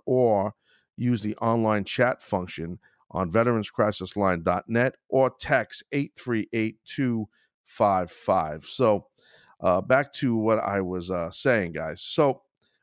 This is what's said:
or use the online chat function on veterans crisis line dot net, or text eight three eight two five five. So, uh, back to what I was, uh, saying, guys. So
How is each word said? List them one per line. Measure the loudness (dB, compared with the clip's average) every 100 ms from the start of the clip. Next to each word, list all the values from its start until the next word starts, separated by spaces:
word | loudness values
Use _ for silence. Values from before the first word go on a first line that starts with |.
or | 0 2 4 2 0 -6 _ _ _ -4
use | -2 0
the | -2 -2
online | 0 2 2 0
chat | -2 0 0 0
function | -4 -6 -4 -8 -10 -10 _ _ _
on | -4 0
veterans | 2 2 0 -2
crisis | 0 0 0 -8 0
line | 0 2
dot | 0 -2 0
net, | 0 0 -2 _
or | 2 2 0
text | 0 0 0 -10 -6
eight | -4 -4 -8
three | -4 -2 -2
eight | -2 -4 -6
two | -12 -4 -2 -2 -4 _ _ _
five | _ 0 2 2 -2
five. | -8 0 0 0 -6
So, | -12 0 2 2 -2 _ _ _ _ _
uh, | 2 2
back | 2 0 0
to | -2 0 0
what | 2 2
I | 0 -2
was, | -2 -6 -4
uh, | -4 -4
saying, | -2 0 2 0
guys. | -4 -8 -8
So | -6 2 2 0 _ _ _ _